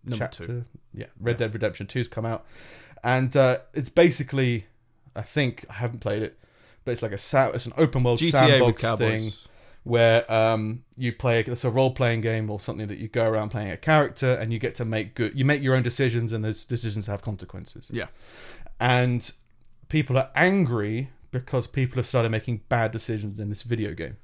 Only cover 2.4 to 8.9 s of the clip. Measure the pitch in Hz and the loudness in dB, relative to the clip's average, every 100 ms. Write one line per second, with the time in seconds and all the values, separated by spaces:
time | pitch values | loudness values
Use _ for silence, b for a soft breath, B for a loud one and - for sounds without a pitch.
2.4 | - B B B B B 120 127 131 143 | -8 B B B B B 0 2 2 4
3.4 | 131 127 - - 123 - 175 - - 135 | 4 4 -4 -8 0 6 6 4 -2 0
4.4 | 127 120 - _ _ _ _ - 107 - | 0 0 -6 _ _ _ _ -14 -6 -2
5.4 | 135 - - 98 120 117 - 104 110 - | -2 -2 -14 -6 -6 -4 -4 -4 -4 -10
6.4 | b b b b - 120 110 98 - 139 | b b b b -6 -4 -4 -4 0 2
7.4 | 131 - 120 - 156 131 123 120 165 143 | 2 0 -6 2 2 4 2 2 2 6
8.4 | 131 135 123 110 117 | 6 8 6 4 0